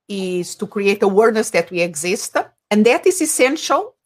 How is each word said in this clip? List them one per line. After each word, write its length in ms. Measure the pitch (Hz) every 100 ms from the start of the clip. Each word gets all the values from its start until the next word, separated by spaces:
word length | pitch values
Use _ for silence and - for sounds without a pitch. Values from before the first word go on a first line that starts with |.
| -
is 460 | 202 185 180 175 -
to 100 | 202
create 360 | 208 196 202
awareness 480 | 202 196 226 226 240
that 200 | 175 170
we 100 | 175
exist. 560 | 175 151 180 214 - 294 - _ -
And 160 | 208 220
that 200 | 311 381
is 140 | -
essential 760 | 302 - 254 311 - 302 427 _